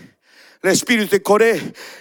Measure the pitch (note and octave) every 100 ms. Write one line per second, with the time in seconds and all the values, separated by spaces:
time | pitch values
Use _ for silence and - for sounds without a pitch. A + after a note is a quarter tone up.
0 | - _ _ _ - _ F#3+ - - A#3+
1 | G3+ G3 - G#3 A3+ F#3 C3 - - -